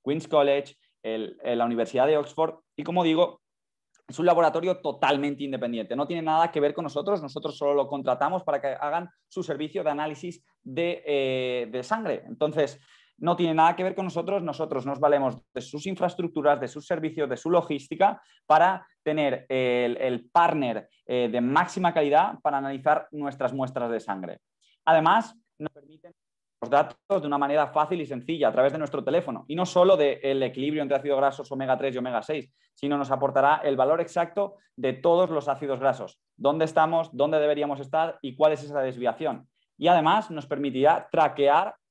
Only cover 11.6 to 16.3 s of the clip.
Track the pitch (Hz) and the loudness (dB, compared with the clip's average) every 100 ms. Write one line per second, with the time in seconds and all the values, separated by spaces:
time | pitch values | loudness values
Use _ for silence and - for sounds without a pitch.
11.6 | 110 123 123 220 214 104 - - 151 156 | -4 -8 -4 -4 -4 -6 -8 -2 0 2
12.6 | 139 - _ _ _ _ 165 175 165 160 | -2 -4 _ _ _ _ -2 0 2 4
13.6 | 165 175 185 185 185 165 170 196 165 139 | 4 4 -2 -2 -4 -4 -2 -2 -4 -6
14.6 | 156 135 135 139 147 143 131 110 _ 123 | -4 -4 -4 0 2 4 2 -4 _ -12
15.6 | - 147 190 185 180 180 170 | -10 -8 -8 -2 -2 -2 -6